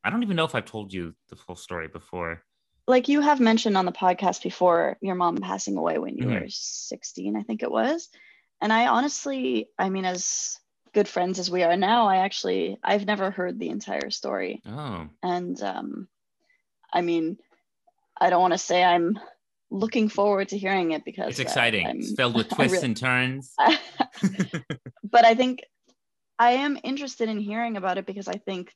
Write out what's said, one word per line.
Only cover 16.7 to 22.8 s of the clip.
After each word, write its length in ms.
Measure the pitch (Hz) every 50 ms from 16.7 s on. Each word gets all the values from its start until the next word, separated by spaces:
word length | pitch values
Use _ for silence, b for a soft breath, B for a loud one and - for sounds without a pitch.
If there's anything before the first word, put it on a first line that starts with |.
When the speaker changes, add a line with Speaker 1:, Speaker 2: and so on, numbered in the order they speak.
| _ _ _ _
Speaker 2:
I 100 | - 175
mean, 340 | 180 170 170 165 160 160 190 - _ _ _ _ _ _ _ _ _ _ _ _ _ _ _ -
I 100 | - 180
don't 100 | 180 170
wanna 180 | 185 180 170 175
say 240 | - - 175 180
I'm 360 | 180 180 175 175 170 170 214 208 B B B _ _ _ _ _ _ _
looking 380 | - 196 208 226 - 247 220 208
forward 400 | - - 202 208 202 190 196 196
to 100 | 196 202
hearing 340 | 196 190 196 190 175 165
it 120 | 160 151 -
because 240 | - - - - -
Speaker 1:
It's 120 | 135 -
Speaker 2:
I, 20 |
Speaker 1:
exciting. 440 | 127 - - 135 120 117 110 101 85
Speaker 2:
I'm 120 | - 62 -
Speaker 1:
It's 160 | - - 107
filled 200 | 110 131 120 113
with 120 | 117 110
Speaker 2:
<laughs> 60 | -
I 40 | -
Speaker 1:
twists 160 | - 143 123
Speaker 2:
really 140 | 185 180